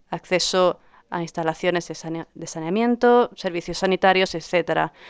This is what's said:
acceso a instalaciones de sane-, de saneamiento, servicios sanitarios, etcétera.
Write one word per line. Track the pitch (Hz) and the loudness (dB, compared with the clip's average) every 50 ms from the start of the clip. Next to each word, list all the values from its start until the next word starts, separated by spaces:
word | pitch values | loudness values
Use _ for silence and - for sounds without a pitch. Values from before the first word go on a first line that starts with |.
| _ _ | _ _
acceso | 175 175 - - 185 175 - - - 185 180 175 - - _ _ _ - _ _ | -12 -12 -4 -2 -2 0 0 0 2 2 2 2 2 -2 _ _ _ -20 _ _
a | - 175 | -8 -6
instalaciones | 170 156 - 175 165 160 160 - - 180 175 170 170 - | -6 -6 -6 -4 -4 -4 -4 -2 -2 0 0 -2 -4 -6
de | 160 | -10
sane-, | - - 165 165 165 160 - | -12 -10 -10 -8 -10 -10 -12
de | _ - 165 | _ -14 -14
saneamiento, | - - 165 160 165 185 220 233 240 240 240 247 240 240 247 233 - - | -12 -10 -8 -6 -2 -2 0 0 0 0 2 4 6 6 6 4 2 -4
servicios | - - 190 165 - - - 165 - | -8 -8 -6 -6 -6 -6 -6 -6 -2
sanitarios, | 190 190 185 - - 190 185 185 190 - - | 0 0 2 4 4 4 4 4 2 0 -2
etcétera. | 165 - - - 175 165 165 156 156 156 160 - - - | -6 -6 -2 -2 -2 0 0 -2 -2 -2 -2 -6 -12 -20